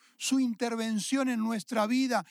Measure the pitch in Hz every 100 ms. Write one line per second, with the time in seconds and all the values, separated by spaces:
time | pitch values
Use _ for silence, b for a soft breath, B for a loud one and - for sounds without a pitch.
0 | b b - 269 254 220 240 226 226 214
1 | - 269 254 233 220 226 - 247 214 254
2 | 262 220 165